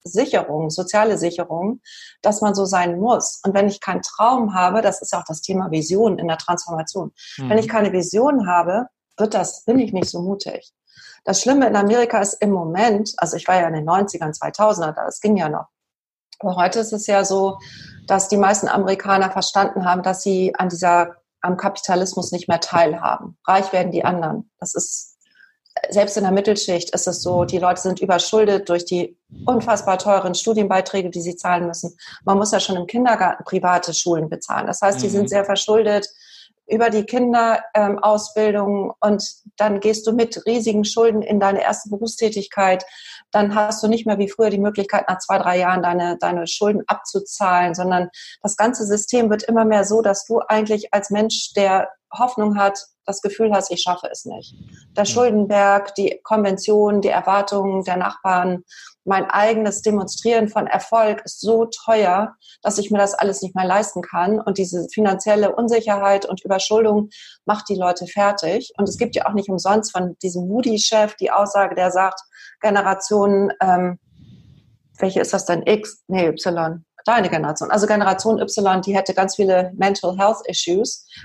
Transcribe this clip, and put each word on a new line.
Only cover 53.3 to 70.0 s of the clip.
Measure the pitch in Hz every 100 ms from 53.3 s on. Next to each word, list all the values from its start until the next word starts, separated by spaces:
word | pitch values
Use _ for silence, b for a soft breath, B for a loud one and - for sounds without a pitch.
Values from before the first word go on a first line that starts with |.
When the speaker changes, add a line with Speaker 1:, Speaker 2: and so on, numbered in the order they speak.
| 202 220
Speaker 1:
hast, | 202 185
„Ich | 175
schaffe | 180 180 -
es | - -
nicht.“ | 90 - - B B B -
Der |
Speaker 2:
Mhm. | 202
Speaker 1:
Schuldenberg, | 233 247 214 202 202 202 202 202 -
die | 196 -
Konvention, | - 220 202 190 - 214 208 208
die | 196
Erwartungen | 180 190 196 202 202 196 190
der | 185 180
Nachbarn, | 196 - 190 180 185 180 - B B B 190
mein | 190 -
eigenes | 202 214 220 214 202
Demonstrieren | 220 208 185 - 226 233 214
von | 214 -
Erfolg | 190 - 226 214 208 -
ist | -
so | 202 226 226
teuer, | - - 220 185 190 220 - b b
dass | 208 208
ich | 208
mir | 208
das | 196 -
alles | 202 190
nicht | 185 185
mehr | 185
leisten | 196 214 180
kann. | 175 170 180 214
Und | - 190
diese | 180 180 170
finanzielle | - 208 190 214 208 196 -
Unsicherheit | 233 233 220 202 196 196 -
und | 190 190
Überschuldung | 190 - 220 220 208 208 B B B -
macht | 208 -
die | 185
Leute | 180 180 175
fertig. | 202 202 202 160 214 - -
Und | 202
es | -
gibt | 240 -
ja | -
auch |
nicht | 202 196
umsonst | 185 190 214 214
von | 185